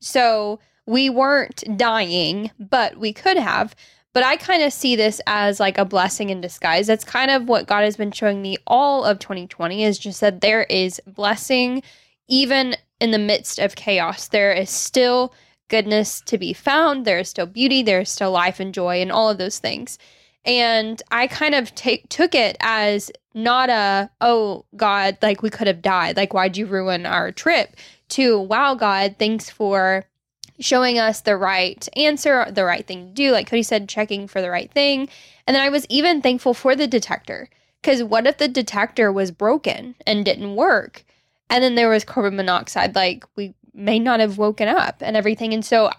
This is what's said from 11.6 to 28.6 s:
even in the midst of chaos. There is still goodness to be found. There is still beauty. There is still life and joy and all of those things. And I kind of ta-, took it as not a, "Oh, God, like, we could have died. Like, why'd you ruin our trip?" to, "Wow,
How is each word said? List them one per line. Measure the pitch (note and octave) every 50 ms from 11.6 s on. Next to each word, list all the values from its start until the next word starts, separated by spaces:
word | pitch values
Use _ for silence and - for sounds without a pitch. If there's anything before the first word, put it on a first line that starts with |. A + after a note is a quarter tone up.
| B3 B3 B3+ C4+ - - - _ _ _ _ _ _ -
even | C4 C4 C#4 A#3+ C4+ C4+ C4 B3+ - - _ _ _ -
in | A#3 A3+
the | A3 G#3+
midst | G#3 G#3 G#3 - - - - -
of | G3+ G3 -
chaos. | - - G#3+ G3 F3 E3 E3 G3 - - -
There | - G#3 G3+ G3+
is | F3+ F#3 F#3+ -
still | - - - - - B3+ B3 B3 B3 B3 B3+ B3+ _ _ _ _ _ _ _ -
goodness | A3 A3 G3 G#3 G#3+ G#3+ G3+ - - - -
to | - A#3
be | F#3+ F#3 E3+
found. | - - - C#4 C#4 D#4 E4 D4+ C#4+ C4+ A#3
There | G#3+ F3+ F3+
is | F#3 -
still | - G3 A3
beauty. | F3+ G3 A#3 C4 B3+ C4+ C4
There | A#3 G#3+ F#3+ F#3
is | F#3+ -
still | - - G3+ F#3+
life | F#3 F3 F3 F#3 F3+ -
and | F#3+ F#3+ F#3
joy | G3 F3 F3 F3+ F3+
and | F#3 F#3
all | - A3 A3 A3
of | G#3 F#3
those | F#3 G#3 - -
things. | - - - - B3 - - _ _ _ _ _ _ _ _ _ -
And | B3 B3 A#3+ A#3 A#3 A3+ A3 A3 A3 A3+ - - -
I | A3+ A#3 B3+ B3+
kind | - - D4+ D4+ C#4+
of | C4+ A#3 - -
ta-, | - - B3+ - - _ -
took | - - F4 E4+ -
it | C4 A3 G3 - -
as | - A3+ A3 G#3+ G#3 G#3 G#3 G3+ - - - - _ _ -
not | A3 A3+ A#3+ B3 B3+ C4 B3+
a, | A#3 G#3+ G3+ G3 G3 G3 G3+ - _ -
"Oh, | A#3 A#3+ A#3+ A3+ G#3+ G3+ F3+ - - _ -
God, | G3 A3+ G3+ G3+ G3+ F#3+ G3 G3 -
like, | A3 G#3+ G3+ -
we | A3 G#3
could | - - A3+ G3
have | F3 E3
died. | E3+ G3 F#3 F3+ E3 E3+ E3+
Like, | G3 G3+ G3 -
why'd | F#3+ F#3 G3 F3+
you | G3 A3
ruin | F#3 G3 F#3+ F#3 F#3 F3+ F3 F3+
our | - - F3 F3 F3+
trip?" | - - - D#4+ E4+ B3 - - - - - - _ _ _ -
to, | - C4+ C4 A#3+ A3 G3+
"Wow, | F#3+ F#3+ G#3+ B3